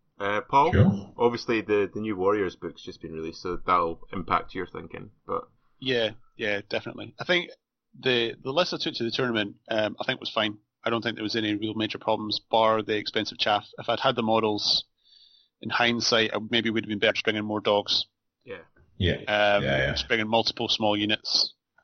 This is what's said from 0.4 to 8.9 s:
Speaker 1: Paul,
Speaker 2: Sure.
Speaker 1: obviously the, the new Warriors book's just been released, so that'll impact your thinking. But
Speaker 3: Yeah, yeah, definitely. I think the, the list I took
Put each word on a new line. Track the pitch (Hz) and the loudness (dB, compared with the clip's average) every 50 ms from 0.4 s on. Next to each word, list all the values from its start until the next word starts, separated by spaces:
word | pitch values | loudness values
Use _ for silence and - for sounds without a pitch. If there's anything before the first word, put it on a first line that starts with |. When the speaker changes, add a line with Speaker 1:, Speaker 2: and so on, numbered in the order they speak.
Speaker 1:
Paul, | - - 139 139 147 170 | 0 2 4 4 4 6
Speaker 2:
Sure. | 185 - - 196 196 - - - - | 6 6 6 6 6 2 -2 -8 -2
Speaker 1:
obviously | - 120 120 120 113 - - 117 110 | 2 2 2 2 0 -2 0 0 0
the, | 95 104 104 104 101 90 - | 2 2 2 2 2 0 -2
the | 104 | -6
new | 107 110 104 | -6 -4 -2
Warriors | 92 92 98 104 107 95 87 82 | 0 2 2 2 2 0 -2 -4
book's | - - 82 76 - - | -6 -10 -12 -12 -12 -16
just | 95 87 - | -18 -16 -14
been | - 80 80 | -14 -12 -10
released, | 80 80 80 80 - | -8 -8 -8 -8 -8
so | - 92 87 85 - | -8 -6 -6 -4 0
that'll | - 92 87 85 82 80 - - - - | 2 2 2 2 0 -2 -6 -10 -10 -8
impact | 101 85 - 95 82 - - - | -8 -4 0 0 -2 -2 -4 -8
your | 95 90 | -8 -8
thinking. | - - 85 85 - - 90 95 104 - _ _ | -8 -10 -14 -14 -14 -14 -16 -16 -18 -20 _ _
But | - 92 90 - - _ _ _ _ _ - | -8 -8 -8 -8 -10 _ _ _ _ _ -10
Speaker 3:
Yeah, | 131 131 127 117 113 107 107 - - _ _ | -4 -2 0 0 0 -2 -4 -8 -18 _ _
yeah, | - 117 104 104 101 - - | -6 -4 -4 -4 -4 -4 -4
definitely. | - 110 - 120 123 117 104 107 - - | -6 -6 -6 -6 -12 -12 -14 -14 -12 -8
I | 120 | -2
think | - 180 170 - - - - _ _ _ _ _ _ _ - | 0 0 0 0 -4 -12 -20 _ _ _ _ _ _ _ -4
the, | 123 131 123 120 117 113 - - - | 0 0 2 2 0 -2 -4 -6 -8
the | 131 | -4
list | 135 165 180 - 180 | 0 0 0 0 -2
I | |
took | 156 - 165 | -6 -6 -6